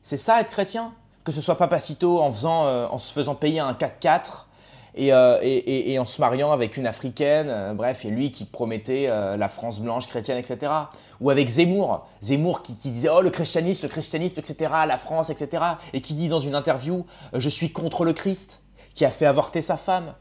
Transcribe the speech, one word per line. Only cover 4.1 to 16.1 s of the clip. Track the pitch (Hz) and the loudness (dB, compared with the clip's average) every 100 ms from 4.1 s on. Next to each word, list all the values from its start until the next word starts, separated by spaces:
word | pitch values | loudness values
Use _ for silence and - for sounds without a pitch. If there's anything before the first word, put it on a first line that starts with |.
| 170 - - - _ - - - | 2 0 -18 -20 _ -20 -20 -16
et, | - 139 | 0 6
euh, | 131 127 117 | 8 8 8
et, | 127 135 | 4 0
et, | - 135 - | 0 -2 0
et | 131 | -2
en | |
se | 123 - | -2 0
mariant | 131 127 147 | 0 2 2
avec | 143 113 - | 2 0 -2
une | 120 | -4
Africaine, | 107 131 - 143 151 151 | -4 -8 0 2 2 2
euh, | 110 98 | -4 -4
bref, | 104 120 131 | -2 -2 -2
et | 107 | -4
lui | 113 139 | -2 -2
qui | - | -4
promettait, | 104 - 113 113 107 131 135 | -14 -6 -4 -4 -2 -2 0
euh, | 107 98 104 | 0 -2 -2
la | 107 | -2
France | - 113 104 | -4 -8 -6
blanche, | 117 117 - | -4 -4 -4
chrétienne, | 120 110 127 | -8 -4 -4
et | |
cetera. | 123 120 143 156 147 - - - | -4 -6 -2 -2 -4 -14 -20 -4
Ou | 147 | 2
avec | 139 127 | 4 4
Zemmour, | 117 170 196 165 95 - - | 4 4 4 0 -2 -6 -14
Zemmour | 101 139 170 165 | -2 0 0 -2
qui, | - 113 | -8 -10
qui | 139 | -8
disait, « | 117 151 | -2 4
Oh, | 170 | 4
le | 185 | 4
christianisme, | - 160 170 170 185 143 | 0 -2 0 0 -2 -4
le | |
christianisme, | - 147 156 175 165 | -6 -6 -4 -4 -6
et | |
cetera, | - 151 156 156 | -10 -6 0 2
la | 156 131 | 2 0
France, | - 160 160 | -2 -2 -2
et | 147 | -4
cetera. » | 143 165 170 160 - | -4 -2 -2 -2 -8
Et | 131 | -8
qui | - | -6